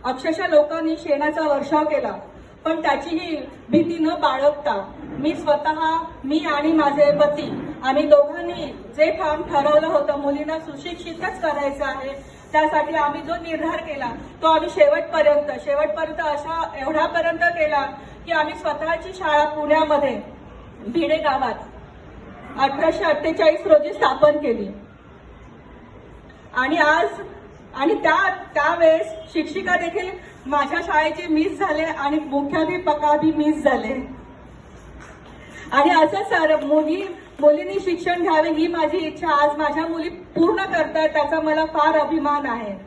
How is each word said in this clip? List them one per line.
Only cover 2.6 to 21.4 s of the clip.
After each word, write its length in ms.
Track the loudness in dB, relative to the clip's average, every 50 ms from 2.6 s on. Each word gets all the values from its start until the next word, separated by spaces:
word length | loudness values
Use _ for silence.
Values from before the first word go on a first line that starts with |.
| -4
पण 180 | -4 -4 0
त्याचीही 540 | 0 0 0 -2 -2 -6 -6 -6 -4 -6 -8 -8 -8 -12 -16 -20 -4 2
भीती 280 | 2 2 2 2 -2 0
न 80 | 0 -2
बाळगता 840 | 0 0 0 0 0 2 2 2 2 2 -4 -4 -4 -4 -6 -10 -14 -16
मी 320 | -14 -12 -10 -4 -4 -4 -4
स्वतः, 640 | -2 0 0 0 2 2 -2 -2 0 -2 0 -2 -2 -4 -8 -14 -12 -6
मी 140 | -2 -2 -2
आणि 340 | 0 -2 -2 0 0 2
माझे 460 | 2 2 2 2 4 4 4 4 6 4
पती, 540 | 2 2 2 -4 -6 -6 -8 -8 -8 -10 -12 -4
आम्ही 200 | -2 0 0 2
दोघांनी 640 | 6 8 8 8 8 4 -2 -6 -8 -8 -8 -8 -10 -10 -12 -14 -16 -14 2
जे 140 | 2 2 2
ठाम 320 | 2 -2 -2 -2 -2 -4
ठरवलं 440 | -4 -2 0 0 2 4 4 4 4
होतं, 320 | 4 0 0 0 0 -2 -2
मुलींना 400 | -2 -2 -2 -2 -4 -6 -6 -6
सुशिक्षितच 840 | -8 -12 -14 -12 -12 -12 -12 -12 -12 -14 -10 -6 -6 -6 -6 -4
करायचं 440 | -4 -2 -2 -2 -2 -4 -4 -4 -4
आहे, 280 | -6 -6 -6 -8 -10 -10 -12 -14 -18 -20 -20 -16 0
त्यासाठी 420 | 2 2 2 4 2 0 0 0 0
आम्ही 280 | 0 0 0 -2 -6
जो 120 | -6 -6 -6
निर्धार 420 | -6 -6 -8 -6 -4 -4 -4 -4
केला 340 | -6 -8 -8 -8 -8 -8 -8 -8 -10 -14 -16 -12 0
तो 40 | 2
आम्ही 240 | 2 2 2 0 -2
शेवटपर्यंत, 800 | 4 6 6 6 6 2 0 -2 0 4 4 6 4 4 2 -2 -6 -6 -4
शेवटपर्यंत 600 | -2 0 0 0 0 -2 -4 -4 -6 -4 -4 -2
अशा 500 | -2 -2 -4 -4 -6 -4 -4 -4 -6 -6
एवढ्यापर्यंत 680 | -6 -6 -2 0 0 0 0 0 0 0 0 0 2
केला 400 | 0 0 2 0 0 2 2 0 -2 -2 -8 -14 -16 -18 -18 -16 -6
की 60 | -2
आम्ही 220 | 0 0 0 -2 -4
स्वतःची 580 | -4 -4 -4 -4 -2 -2 -4 -4 -4 -6 -12 -10
शाळा 300 | -4 -2 2 2 2 2
पुण्यामध्ये 960 | 2 -2 -4 0 2 2 2 4 2 2 2 2 0 -2 -4 -10 -14 -18 -20 -20 -20 -20 -20 -20 -20 -20 -14 -12 -4
भिडे 280 | -2 -2 0 0 0
गावात 380 | 0 0 0 0 0